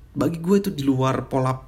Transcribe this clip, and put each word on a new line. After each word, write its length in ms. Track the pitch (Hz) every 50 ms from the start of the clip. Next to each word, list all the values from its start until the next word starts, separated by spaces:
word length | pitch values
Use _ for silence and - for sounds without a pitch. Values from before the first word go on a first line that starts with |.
| - -
bagi 320 | - 139 143 160 170 165 165
gua 160 | 180 202 196
itu 140 | 196 196 -
di 80 | 143
luar 480 | 135 139 131 127 131 131 131 131 127 -
pola, 320 | - 135 127 127 131 131 -